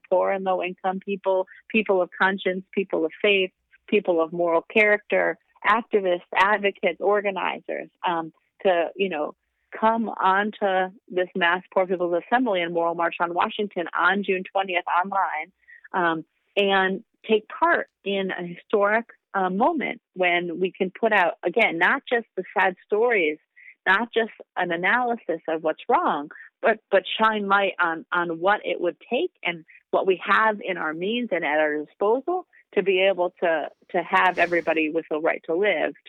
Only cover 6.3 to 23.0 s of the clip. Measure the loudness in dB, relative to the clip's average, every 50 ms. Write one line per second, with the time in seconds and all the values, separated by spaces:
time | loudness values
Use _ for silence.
6.3 | 0 2 2 2 2 2 0 -2 -2 -2 -2 -2 -2 0 0 2 2 2 0 -2
7.3 | -4 -4 -4 -4 -6 -6 -8 -8 -8 -8 -10 -12 _ _ -4 -4 -2 -2 -4 -8
8.3 | -12 _ _ _ _ -2 0 2 2 2 0 -2 -4 -4 -4 -4 -2 -4 -6 -6
9.3 | -8 _ _ _ _ _ _ _ -6 0 2 2 2 2 -2 -4 -2 0 2 2
10.3 | 2 2 0 -2 -2 -2 -2 0 2 0 0 -2 -6 -12 _ -6 -4 -4 -4 -2
11.3 | -2 0 2 2 2 0 -4 _ -2 0 0 0 0 -2 0 -2 -2 -2 0 0
12.3 | 0 0 2 0 0 -2 -2 -2 0 0 0 0 0 0 -2 -2 -2 -2 -4 -2
13.3 | 0 0 -2 -2 -2 -4 -6 -6 -6 -6 -8 -4 -2 0 2 2 2 0 0 -2
14.3 | -2 -4 -4 -4 -4 -4 -2 -2 -2 -4 -2 0 0 -2 0 0 -2 -2 -2 -2
15.3 | -4 -8 -10 -12 _ _ _ -20 -20 -20 -16 -6 -4 0 0 0 0 -2 -6 _
16.3 | _ _ _ _ _ 0 0 2 2 2 2 0 -2 -4 -8 _ _ _ -2 0
17.3 | 0 0 0 -4 -4 0 2 2 2 2 -2 -6 _ _ -8 -4 -4 -2 -2 -4
18.3 | -6 -6 -8 -10 -10 -14 -6 -2 0 2 2 2 2 0 -2 -4 -12 _ _ _
19.3 | -4 -2 -2 0 0 2 2 2 2 0 -2 -6 -8 -10 _ _ _ -2 0 0
20.3 | 0 0 -2 -4 -4 -4 -4 -4 -2 -4 -4 -4 -2 -2 0 2 4 4 2 2
21.3 | 0 -2 -4 -2 0 2 2 0 2 2 2 2 2 0 -2 -2 -4 -4 -4 -4
22.3 | _ -10 -10 -4 -2 0 0 0 0 -4 _ _ 0 0